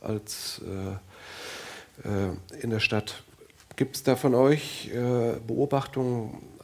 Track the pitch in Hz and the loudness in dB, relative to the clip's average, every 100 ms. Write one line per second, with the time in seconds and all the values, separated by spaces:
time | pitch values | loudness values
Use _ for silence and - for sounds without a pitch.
0 | - 107 104 - - - 90 95 95 98 | -4 -4 -4 -8 -8 -8 -8 -6 -6 -6
1 | - - - - - - - - - - | -10 -18 -16 -12 -12 -12 -12 -14 -16 -10
2 | - 101 98 90 - - 117 107 - 110 | -2 0 0 -2 -8 -8 -2 0 2 0
3 | - - - - - - - - 143 - | -2 -8 -16 -20 -20 -20 -16 -2 -2 2
4 | - 127 143 123 135 151 - - - 117 | 2 4 6 8 8 6 2 -8 -6 -2
5 | 123 123 117 76 113 - 139 139 - 135 | 2 4 2 0 -2 0 2 2 0 0
6 | 127 120 110 - - - | 0 0 -2 -8 -16 -14